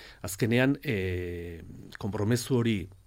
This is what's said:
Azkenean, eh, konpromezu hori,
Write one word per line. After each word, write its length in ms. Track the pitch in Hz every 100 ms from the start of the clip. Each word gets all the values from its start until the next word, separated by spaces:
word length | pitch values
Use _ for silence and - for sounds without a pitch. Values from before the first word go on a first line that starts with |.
| - -
Azkenean, 560 | 90 - 113 120 131 139
eh, 800 | 151 104 92 90 87 87 87 85 85 - 95 -
konpromezu 580 | 107 101 104 120 - 127
hori, 320 | 117 104 92 -